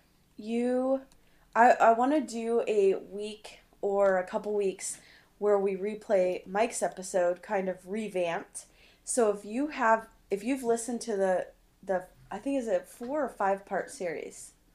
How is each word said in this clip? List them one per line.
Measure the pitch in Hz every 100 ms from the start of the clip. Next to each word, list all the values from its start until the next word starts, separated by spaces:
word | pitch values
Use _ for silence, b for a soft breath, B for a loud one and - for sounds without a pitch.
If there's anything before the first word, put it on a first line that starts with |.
| _ _ _ -
you, | 214 233 247 254 262 269 269 b b b b 214
I, | 240
I | - 226
wanna | 226 254 302
do | 226 226 226 233 -
a | 214 196 190
week | - 190 214 208 - - _ _
or | 202 196 202 185
a | 185
couple | 220 202
weeks | 208 196 190 - - b b b -
where | 208 202
we | 196 190
replay | 202 214 - 202 185 180 -
Mike's | 190 233 -
episode, | 196 - 185 190 175 180
kind | - 208 190
of | 180 180
revamped. | 208 214 185 170 175 254 - - b b b
So | - - 220
if | 202
you | 202 226 302
have, | 277 233 220 226 _ _
if | 202
you've | 214 269
listened | 240 233 226 233
to | 233 202
the, | 190 185 - - _ _
the, | - 185 180 _ -
I | 196
think, | 277 277
is | 226
it | 180 -
four | - 240 302
or | 262
five | - 196 196 196
part | 185 -
series? | - 180 151 - - - _ _